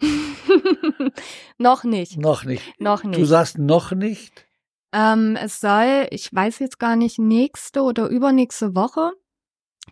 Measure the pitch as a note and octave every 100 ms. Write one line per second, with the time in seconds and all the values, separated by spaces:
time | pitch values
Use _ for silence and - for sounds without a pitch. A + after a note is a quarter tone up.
0 | D4+ D4 D4+ C#4+ - F#4+ F#4+ E4+ D#4 -
1 | C4+ - - - - _ A#3+ B3+ A#3+ G#3+
2 | F3 E3 D3+ C#3 C3 B2 - - G#3 G#3
3 | G#3 F3 D3+ D#3+ E3 - C#3+ E3 - F#3
4 | G#3 G#3 - - _ _ _ _ _ G#3
5 | A3 A3 A3 A3 G#3+ - G#3 G#3 A#3+ C#4
6 | C4+ G#3 - F#3+ G3+ - C4 - A#3 A3+
7 | A#3 - A3 A3+ C4+ - - C#4+ C4+ A#3+
8 | A3 B3 C#4 C4 B3 - G#3+ F#3 A#3 -
9 | E4 F#4+ _ _ _ _ _ _ -